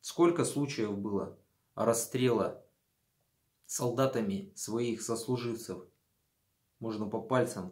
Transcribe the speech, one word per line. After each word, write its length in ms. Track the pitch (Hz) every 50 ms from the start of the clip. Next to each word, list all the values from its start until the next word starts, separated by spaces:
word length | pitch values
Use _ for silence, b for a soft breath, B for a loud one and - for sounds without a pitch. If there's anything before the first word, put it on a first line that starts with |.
Сколько 440 | - - - - 170 175 170 170 123
случаев 520 | - - 139 143 131 - - 110 104 101
было 420 | 98 101 107 101 98 80 - - - _ _ _ _ _ _ _
расстрела 880 | - 107 113 113 - - - - 127 127 123 117 107 92 - - - - _ _ _ _ _ _ _ _ _ _ _ _ _ _ _ _ _ _ _ _
солдатами 880 | - - - 123 117 - - 131 131 - 120 107 101 98 98 98 - -
своих 480 | - - - 107 117 120 117 110 104 -
сослуживцев? 840 | - 117 110 - - 123 120 120 120 113 113 - - 92 87 - - _ _ _ _ _ _ _ _ _ _ _ _ _ _ _ _ _ _
Можно 280 | 117 113 110 101 107
по 140 | 98 104 107
пальцам 500 | - - 127 127 117 - - 101 92 90